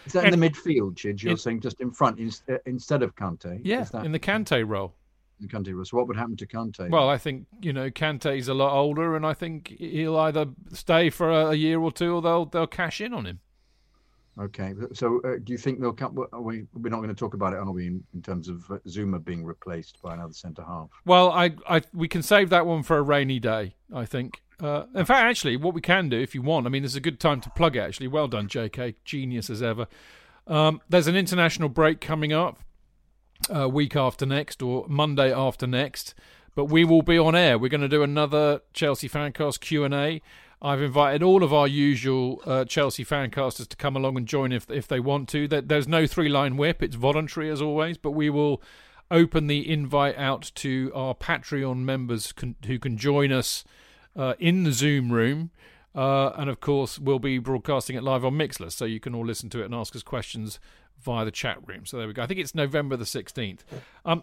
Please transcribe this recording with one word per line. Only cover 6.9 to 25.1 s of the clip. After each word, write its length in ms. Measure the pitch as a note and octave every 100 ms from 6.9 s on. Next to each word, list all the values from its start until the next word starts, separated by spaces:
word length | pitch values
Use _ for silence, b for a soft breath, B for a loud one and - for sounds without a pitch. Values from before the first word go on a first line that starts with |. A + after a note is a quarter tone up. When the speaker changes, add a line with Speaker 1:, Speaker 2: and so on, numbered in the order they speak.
| E3 C3+
Speaker 2:
I 80 | C#3
think, 280 | D3+ C3 - -
you 140 | E3
know, 160 | C3 C3
Kante's 580 | - D#3 D3 D3+ C#3 B2
a 60 |
lot 180 | C3+ C#3
older, 420 | C#3 D3 D3 E3 D#3
and 100 | D#3
I 80 |
think 340 | - E3+ D#3 -
he'll 480 | - E3 D#3 D#3+ D#3+
either 300 | D#3 D3+ D3 - -
stay 380 | - - E3 E3+
for 200 | - E3
a, 180 | D#3+ D#3
a 60 |
year 240 | D3+ D#3 D#3+
or 120 | D#3+
two, 220 | - E3+
or 80 | E3+
they'll, 240 | E3+ E3+ D#3+
they'll 200 | E3+ D#3
cash 360 | - E3 -
in 100 | A3
on 140 | A3 F#2
him. 140 | F2+ _ _ _ _ _ _ _ _ _ -
Speaker 1:
Okay, 340 | G2+ - F#2+ G2 A#2+
so, 260 | - A#2+ A#2+
uh, 120 | B2+ G2
do 100 | G2+
you 60 | B2
think 220 | C#3 B2
they'll 120 | B2
come? 240 | A2 C3 C3 B2
Are 80 | A#2+
we, 240 | A2+ A2+ -
we're 160 | A#2 A#2
not 120 | A2+
gonna 120 | A2
talk 200 | G2 A2
about 180 | G2 F#2+
it, 60 | F#2+
are 120 | G2
we? 180 | F2+ F2
In, 160 | F#2 -
in 80 | F2
terms 260 | F#2+ F2+ E2+
of, 220 | F2 F2+
uh, 80 | G2 F#2+
Zouma 360 | G2 G2+ F2
being 220 | E2+ F2
replaced 560 | E2 D#2+ F#2 E2 - _
by 120 | F2
another 180 | E2+ E2
centre 300 | - F2 D#2
half. 260 | E2 E2+ D#2+ b
Speaker 2:
Well, 260 | F3 F3+ F3+
I, 220 | F3 F3 D#3 -
I, 140 | E3 -
we 160 | F3 D#3+
can 140 | F3
save 260 | - G#3 F#3
that 140 | F3
one 180 | E3+ D#3+
for 140 | - D3+
a 60 |
rainy 360 | C#3+ C#3+ C3+ B2+
day, 360 | A2 A2 F#2+ - _
I 140 | D3+ A2
think. 340 | C3 B2+ - _ -
Uh, 260 | D3+ D3 B3
in 100 | A3+
fact, 200 | F3+